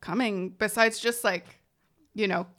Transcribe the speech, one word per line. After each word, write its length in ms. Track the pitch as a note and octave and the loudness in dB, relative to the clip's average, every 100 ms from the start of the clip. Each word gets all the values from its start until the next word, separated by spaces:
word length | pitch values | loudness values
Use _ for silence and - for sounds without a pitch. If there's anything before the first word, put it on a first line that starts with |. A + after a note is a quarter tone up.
coming 480 | - G3 A#3+ G3 F3+ | -4 -2 0 -2 -4
besides 500 | F3+ G#3+ A#3 A3+ A3 | -2 0 4 2 2
just, 240 | A#3 A#3 | -2 0
like, 360 | A3+ F3+ - - _ _ _ _ _ G#3+ | 0 -2 -6 -20 _ _ _ _ _ -4
you 120 | G3+ | 0
know" 200 | F3+ F3 | 0 -4